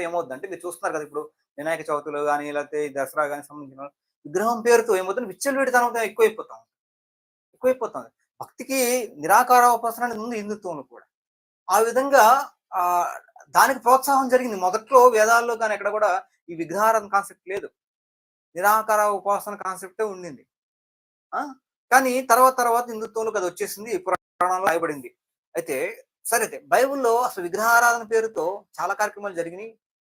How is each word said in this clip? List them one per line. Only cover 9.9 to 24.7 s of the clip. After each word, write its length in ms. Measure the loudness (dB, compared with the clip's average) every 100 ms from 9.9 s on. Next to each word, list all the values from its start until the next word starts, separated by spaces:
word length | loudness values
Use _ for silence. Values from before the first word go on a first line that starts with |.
| -4
అనేది 180 | -6 -6 -8
ఉంది 100 | -8
హిందుత్వంలో 420 | -8 -10 -10 -12 -14
కూడా. 140 | -20 _ _ _ _ _ _ 0
ఆ 100 | 2 2
విధంగా, 380 | 0 4 6 8 6 0 _ _ -4
ఆ, 40 | 0 0 -2 -6 _ -20 -2 4
దానికి 240 | 4 4
ప్రోత్సాహం 480 | 4 4 4 0 2
జరిగింది. 300 | 2 0 -2 -2
మొదట్లో 340 | -2 4 8 8 6
వేదాల్లో 400 | 4 4 2 -2
కానీ 160 | -2
ఎక్కడ 160 | -2 -4 0
కూడా 160 | 0 0 -4 _ -16
ఈ 40 | -10
విగ్రహారాధన 460 | -6 0 2 2 0
కాన్సెప్ట్ 400 | -4 -4 -14 -10
లేదు, 140 | -10 -10 _ _ _ _ _ _ _ _ -2
నిరాకార 460 | 2 2 2 0 0 -2
ఉపాసన 360 | -2 -4 -4 -12 -10
కాన్సెప్టే 380 | -12 -12 -6 -6
ఉండింది. 300 | -6 -14 -16 _ _ _ _ _ _ _ _ _
ఆ? 100 | -10 -8 -12 _ _ 0
కానీ 200 | 2 2 -2 2
తర్వాత 240 | 4 4 4
తర్వాత 280 | 0 0 -2
హిందుత్వంలోకి 480 | -8 -10 -6 -4 -4
అది 80 | -4
వచ్చేసింది, 420 | -6 -8 -8 -8 -6
పురాణాల్లో 640 | -4 -6 _ -4 -2 0
రాయబడింది. 400 | 0